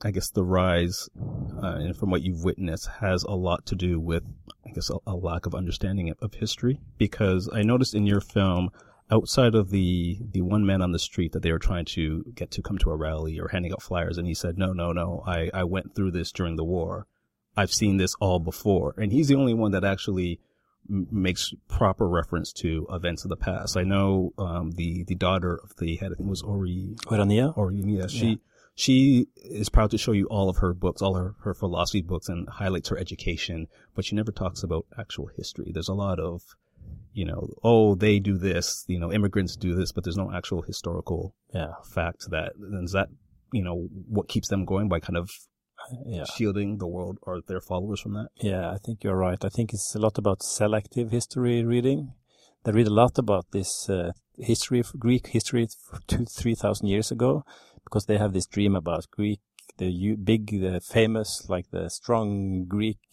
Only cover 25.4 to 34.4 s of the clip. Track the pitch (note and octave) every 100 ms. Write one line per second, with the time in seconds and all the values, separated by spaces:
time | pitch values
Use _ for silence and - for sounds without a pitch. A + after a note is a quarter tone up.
25.4 | F2 E2+ - - E2 E2 F#2+ - G2 F#2
26.4 | G#2+ G2+ F#2 F#2 F#2+ A2 - G#2+ G2+ G#2+
27.4 | C#3 D#3+ F#2+ G2+ G2 G2+ F#2 G2+ A#2 G#2+
28.4 | - _ _ - - C3 C3+ B2 B2 -
29.4 | - G#2+ G2+ B2+ G#2+ A2 - G#2 F#2+ G#2+
30.4 | F#2+ F2 F#2 F2 F#2 - G2 F#2 F#2 -
31.4 | G#2 F2+ F#2+ F2 E2+ G#2 E2+ E2+ - E2+
32.4 | - - G2 F#2 - D#2 F#2 F#2 F2+ E2
33.4 | - E2 D#2+ _ _ - - G#2 G#2+ -